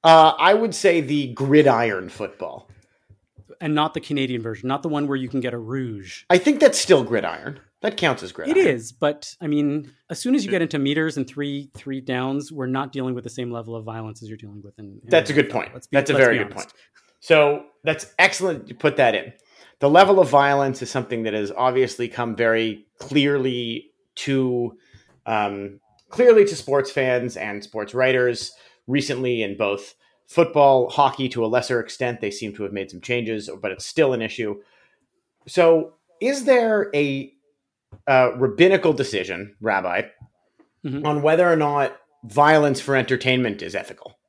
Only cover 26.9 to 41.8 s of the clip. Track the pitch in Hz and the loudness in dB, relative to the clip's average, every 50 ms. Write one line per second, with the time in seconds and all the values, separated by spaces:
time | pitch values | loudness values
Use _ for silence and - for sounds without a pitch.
26.9 | - 147 135 127 123 123 120 123 - 95 87 107 104 104 101 - - 110 104 104 | -4 -4 -2 0 -2 -2 -4 -6 -8 -10 -10 -10 -10 -12 -14 -12 -10 -10 -10 -8
27.9 | 120 123 127 131 131 127 123 123 117 110 - - - _ _ _ _ _ _ - | -2 0 0 2 2 2 0 0 -2 -4 -10 -14 -16 _ _ _ _ _ _ -4
28.9 | 127 143 - - 135 123 131 127 123 113 110 98 101 101 110 98 101 101 - - | -4 -4 -2 -4 -6 -4 -2 -4 -2 -2 -4 -6 -4 -4 -2 -4 -4 -6 -8 -16
29.9 | _ _ _ _ _ _ _ _ - - 170 165 165 151 143 139 135 131 123 - | _ _ _ _ _ _ _ _ 2 2 2 2 4 4 6 6 6 4 2 0
30.9 | - - 143 131 123 - 135 123 - 123 113 110 117 123 123 - 127 117 113 - | 2 2 2 2 2 -2 -6 -4 -2 -2 -2 0 0 -2 -2 0 -4 -4 -4 -6
31.9 | - - 131 120 120 113 - 104 101 - 117 104 101 107 104 95 101 98 98 98 | -8 -6 -6 -6 -6 -6 -8 -8 -8 -8 -10 -12 -10 -10 -10 -8 -8 -10 -10 -10
32.9 | - 90 - - 123 120 117 110 113 107 104 - - 95 - 101 95 - - - | -14 -18 -6 -4 -4 -4 -2 -4 -6 -8 -8 -12 -14 -10 -10 -10 -10 -10 -14 -8
33.9 | - 165 156 135 127 117 113 110 - - 117 104 101 101 - _ _ _ _ _ | 0 0 2 2 2 -2 -4 -8 -6 -6 -6 -6 -8 -10 -14 _ _ _ _ _
34.9 | _ _ _ _ _ _ _ _ _ _ _ - - 180 170 165 165 160 - - | _ _ _ _ _ _ _ _ _ _ _ -6 0 4 6 6 6 4 2 -4
35.9 | _ _ _ _ _ _ 208 254 277 277 247 247 262 247 226 220 214 208 196 - | _ _ _ _ _ _ -4 -4 -4 -2 2 4 4 4 4 2 0 -2 -2 -2
36.9 | - 147 147 143 135 135 135 - _ _ _ _ _ _ _ _ _ _ _ _ | -2 -2 0 0 -2 -6 -8 -12 _ _ _ _ _ _ _ _ _ _ _ _
37.9 | - - _ - 135 131 127 123 107 123 127 135 104 104 170 190 196 185 185 170 | -20 -12 _ 2 4 4 4 4 2 0 -2 -2 4 4 4 6 6 4 2 0
38.9 | 151 139 131 - 113 98 90 92 92 87 101 101 _ _ 107 110 101 98 92 90 | 0 0 -4 -4 -4 -6 -4 -6 -8 -10 -10 -14 _ _ -4 -2 -2 -2 -2 -2
39.9 | 87 95 - - _ _ 120 _ _ _ _ _ _ _ _ _ _ _ - 147 | -4 -4 -4 -6 _ _ -20 _ _ _ _ _ _ _ _ _ _ _ -10 -8
40.9 | 131 139 151 151 147 147 143 156 160 170 180 175 165 156 151 147 143 143 | -8 -4 -2 -2 -2 0 2 2 4 4 4 4 4 2 2 0 0 0